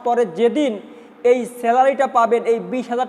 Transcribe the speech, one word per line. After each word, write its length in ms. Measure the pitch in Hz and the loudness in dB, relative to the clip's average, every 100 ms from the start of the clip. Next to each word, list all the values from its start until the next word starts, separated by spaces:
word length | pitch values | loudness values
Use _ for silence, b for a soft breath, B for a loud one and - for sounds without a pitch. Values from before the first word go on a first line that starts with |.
পরে 220 | 247 240 226 | -4 -2 -2
যেদিন 540 | 160 233 226 285 208 - B B B | 0 0 0 -2 -4 -12 B B B
এই 220 | 240 247 214 | 2 2 0
স্যালারিটা 640 | - 233 247 269 277 269 | -6 0 4 4 2 0
পাবেন, 360 | 233 226 233 | 2 2 2
এই 160 | 226 233 | 0 -2
বিশ 300 | 180 254 233 | -2 -8 -6
হাজার 160 | 240 | -4